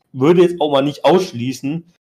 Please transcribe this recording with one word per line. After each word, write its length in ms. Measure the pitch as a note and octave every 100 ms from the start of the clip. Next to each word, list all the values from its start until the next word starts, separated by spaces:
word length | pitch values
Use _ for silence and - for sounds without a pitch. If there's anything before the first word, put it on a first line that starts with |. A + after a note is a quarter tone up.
| _
würde 300 | C3 C#3+ F3
jetzt 180 | F3 F3
auch 120 | D3
mal 100 | C#3
nicht 220 | C#3+ C#3+
ausschließen, 800 | C#3 E3 - A#2 B2 B2+ C#3 E3 - _